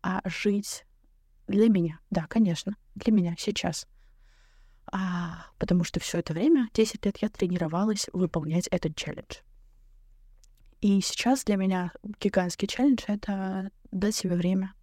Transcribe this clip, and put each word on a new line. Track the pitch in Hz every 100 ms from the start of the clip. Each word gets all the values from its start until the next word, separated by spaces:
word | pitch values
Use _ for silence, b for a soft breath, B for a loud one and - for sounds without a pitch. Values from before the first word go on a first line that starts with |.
А | 185 190 190
жить | - 208 202 202 - _ _ _ _ _ _ -
для | 196 226
меня, | 196 170 160 _
да, | 185 156
конечно, | 226 208 165 - 208 _ -
для | -
меня | 214 175 170
сейчас. | - - 175 156 - _ _ _ _ _ _ _ _ _ -
А, | 190 185 180 175 170 - _
потому | - 180 175
что | -
все | - 170
это | -
время, | 165 254 311 226
десять | - 220 - 202
лет, | -
я | 214
тренировалась | - 180 175 160 170 214 208 -
выполнять | - 180 170 156 165 -
этот | 175 160 156
челлендж. | - - - - _ - - _ - - - - - - _ _ - _
И | 208 196
сейчас | - - 240 269 -
для | 196
меня | 190 185 175 - 208 208
гигантский | 202 190 180 - 202
челлендж — | - 277 247 -
это | 208 - 196 190 190 190 _ -
дать | 190 208 214
себе | 180 175
время. | 175 190 190 -